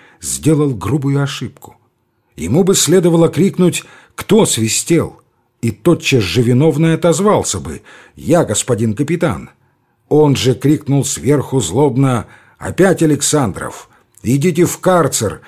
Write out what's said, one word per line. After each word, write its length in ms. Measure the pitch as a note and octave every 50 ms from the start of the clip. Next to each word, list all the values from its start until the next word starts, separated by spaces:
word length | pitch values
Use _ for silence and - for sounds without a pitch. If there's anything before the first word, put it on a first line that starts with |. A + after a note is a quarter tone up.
| - _ _ _
сделал 540 | - - - - - D3+ D#3+ D3 D3+ C#3+ B2+
грубую 480 | G2+ F#2 G2+ C3+ D3+ C3 C#3 C#3 C#3 C#3
ошибку. 520 | C#3 - - C3 G2+ - - - - - _ _ _ _ _ _ _ _ _ _ _ _
Ему 280 | - - E2+ A2+ E3 F#3+
бы 120 | F3 G3
следовало 540 | - - C#3 E3+ F#3+ E3 F3 E3 E3+ E3+ D#3+
крикнуть: 540 | E3 D3 F3 G3 - - F3+ E3+ - - - - - - - _ _
«Кто 320 | - - - F3+ A3 F3+
свистел?» 760 | B2+ - A2+ A2 A2 - - - - E3+ D#3+ A2 D#2 - - _ _ _ _ _ _ _ _ -
И 80 | A#2
тотчас 500 | G2+ - - F3 E3 - - - - B2
же 220 | G#2 F2 E2 B2+ A#2+
виновный 500 | A#2 B2 B2 D3 D#3+ C#3+ C#3+ E3 E3 D#3+
отозвался 680 | D#3+ - F3 D#3+ D3 G3 G#3+ F#3+ B2+ F#2 - - F#2+
бы: 220 | C#2 E2 D2+ - - - - - - - _
«Я, 300 | - D2+ F2 D3+ E3+ C#3+
господин 480 | - G#2+ - - - B2 G#2 A#2+ A2+ G#2
капитан». 560 | G#2+ D3 C#3+ E3+ E3+ F3+ D#3 G2+ C#2+ B1+ - _ _ _ _ _ _ _ _ _ _ _ -
Он 280 | - D3+ D3+ C#3+ C3
же 180 | F#2+ F#2 B2+ B2
крикнул 500 | - - C#3 D#3 - - - C#3 C#3+ A#2+
сверху 560 | - - - D#2 A#2 D3 C#3+ - - - C3+
злобно: 680 | G#2+ D#2+ E2+ A#2+ D3+ C#3+ A#2 B2+ C#3 C3+ B2+ A2+ - - - - _ _ _ -
«Опять 420 | - F#2+ G2 - F3+ G3 E3+ -
Александров! 880 | E3+ D#3 D3 C#3+ - - - D3+ C3+ G2+ E2+ - - - - - - - _ _ _ _ _ _
Идите 440 | - G2 B2+ C#3 C#3 F#3 D#3+ D#3+ F3
в 120 | - - -
карцер 640 | - F3+ F#3 F3 D#3+ C3+ - - A2+ F#2+ D2+ - -